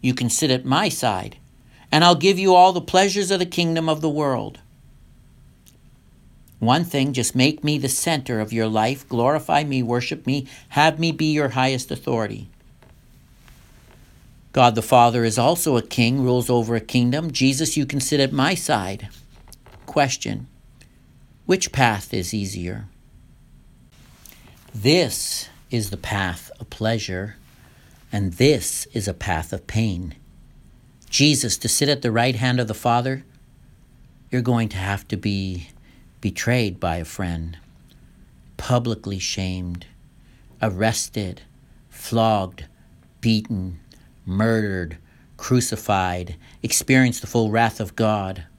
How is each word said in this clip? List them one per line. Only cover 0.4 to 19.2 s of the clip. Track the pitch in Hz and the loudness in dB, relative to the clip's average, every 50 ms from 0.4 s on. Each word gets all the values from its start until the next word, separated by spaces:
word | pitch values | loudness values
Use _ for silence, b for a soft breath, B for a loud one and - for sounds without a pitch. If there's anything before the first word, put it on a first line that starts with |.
| - 147 | 2 2
at | 131 127 127 | 2 0 0
my | 131 131 156 208 190 | 0 0 2 2 0
side, | - - - 120 101 90 98 107 - - - - - b b b b b b b | -2 0 0 0 0 -2 -4 -8 -14 -18 -20 -20 -20 b b b b b b b
and | - 151 170 | 4 6 8
I'll | 175 175 | 8 6
give | 143 143 196 196 180 | 6 6 2 2 4
you | 190 190 185 | 4 6 8
all | 180 180 190 190 | 10 8 8 6
the | 180 160 | 2 -6
pleasures | - - 185 196 202 190 208 196 180 | 2 2 4 4 4 2 -2 -2 0
of | 196 185 | 0 -2
the | 180 | -2
kingdom | 175 - - 175 165 165 165 165 160 | -2 0 -2 0 0 0 0 0 0
of | 156 156 156 | -2 0 0
the | 160 | -2
world." | 143 151 151 139 131 117 104 104 - - - - - - - - - - - - - - - - - - - - - _ _ - - _ _ - - _ _ - - - - - - - - - - - | -2 0 0 0 0 -2 -4 -6 -12 -16 -20 -20 -20 -20 -20 -20 -20 -20 -20 -20 -20 -20 -20 -20 -20 -20 -20 -20 -20 _ _ -20 -20 _ _ -20 -20 _ _ -20 -20 -20 -20 -20 -20 -20 -20 -20 -10 -2
One | - 113 127 160 175 | 2 2 4 2 2
thing, | 175 - 143 135 143 135 | 0 0 0 0 0 0
just | 123 113 - - | -2 -2 0 2
make | 131 127 143 156 - - | 4 4 4 2 0 -2
me | 151 151 | -2 0
the | 143 127 131 | 0 -2 -2
center | 131 - - 170 165 147 135 - 123 110 | -2 -2 -2 -2 -2 -2 -2 -4 -4 -4
of | 107 104 113 | -2 -2 -2
your | 113 110 110 | -2 0 0
life, | 107 110 110 117 135 135 - | 2 2 0 0 -2 -4 -8
glorify | - 131 117 117 131 151 156 151 - - 147 156 | -6 -2 2 2 2 2 2 0 0 0 0 2
me, | 147 139 131 123 | 0 -2 -2 0
worship | 113 120 123 123 - 156 143 - | 0 0 -2 -2 -4 -8 -6 -2
me, | 127 135 143 131 B B B B B | -2 -2 -2 -4 B B B B B
have | - 143 151 160 156 151 | 0 4 4 4 2 2
me | 165 165 156 | -2 -2 -2
be | 160 160 156 | 0 0 0
your | 151 151 147 135 | 0 0 0 0
highest | 113 131 127 131 135 123 127 - | 0 0 0 0 0 -2 -4 -8
authority. | 160 139 - - 127 113 110 104 107 104 - - - _ _ - - _ - - - - _ - - - - - - b b b b b b b b b b b b b b b b b b b b - - - - | -10 -8 -6 -4 -2 -2 -2 -4 -6 -10 -14 -16 -20 _ _ -20 -20 _ -20 -20 -20 -20 _ -20 -20 -20 -20 -20 -20 b b b b b b b b b b b b b b b b b b b b -20 -20 -6 2
God | - 127 120 113 | 6 6 6 6
the | 117 110 | 2 0
Father | - - 123 120 120 113 120 117 | 6 6 8 8 8 6 2 0
is | 113 107 | 0 0
also | - 120 135 170 170 - 160 135 | 2 2 2 2 2 0 0 0
a | 117 107 | 0 0
king, | - - - 120 113 127 139 131 | -2 0 2 2 2 2 2 2
rules | 123 123 127 117 - | 2 2 2 2 2
over | 127 120 113 110 117 | 2 2 2 0 -2
a | 113 | -4
kingdom. | - - - 127 123 123 123 147 165 165 - | -4 0 0 2 2 2 0 0 -4 -4 -2
"Jesus, | - 131 135 135 131 160 143 - | 2 2 2 2 2 -2 -2 -2
you | 156 143 | -2 -2
can | 131 - 139 | -2 -2 -4
sit | 131 - 151 143 | -2 0 2 2
at | 135 135 - | 2 2 2
my | 139 135 156 180 | 0 0 0 0
side." | - - - 147 110 95 92 98 107 - 101 - - | -2 -2 -2 0 0 0 -4 -6 -8 -12 -16 -18 -20